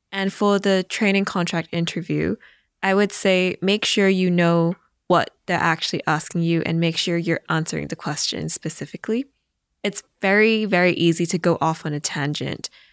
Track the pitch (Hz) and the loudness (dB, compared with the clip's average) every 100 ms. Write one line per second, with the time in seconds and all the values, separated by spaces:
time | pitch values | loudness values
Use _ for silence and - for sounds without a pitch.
0 | _ 196 196 - 208 202 202 190 185 - | _ -4 -4 0 2 2 2 0 0 -2
1 | 214 196 196 196 175 170 165 170 170 - | 0 2 0 -2 -2 -4 -4 -4 -4 -4
2 | 165 147 160 214 - _ _ _ 190 190 | -4 -2 -2 -4 -10 _ _ _ 0 2
3 | 202 - 196 185 185 - 185 208 - - | 2 2 2 2 2 0 0 0 0 2
4 | 196 190 185 175 170 170 165 175 _ _ | 4 4 2 4 4 4 2 -2 _ _
5 | - 175 - - - 180 170 160 - 170 | 0 2 2 -6 -6 -2 0 -2 -4 -4
6 | - 156 - 175 165 165 - 165 165 165 | -2 -2 -2 -2 0 0 0 0 0 -2
7 | - 170 170 160 - 160 160 160 147 165 | -2 -2 -2 -4 -2 -2 -2 -4 -6 -8
8 | - 143 - - 156 - - - 143 - | -8 -6 -4 -4 -4 -4 -4 -6 -8 -10
9 | - 226 277 _ _ _ _ _ 208 196 | -4 -4 -4 _ _ _ _ _ -6 -6
10 | - _ 196 202 214 220 214 185 180 - | -10 _ 0 4 4 2 2 2 2 4
11 | 170 165 170 180 175 170 160 160 160 147 | 2 2 0 0 0 0 0 -2 -4 -6
12 | - - 143 151 135 - - - _ | -4 -4 -4 -4 -6 -8 -12 -16 _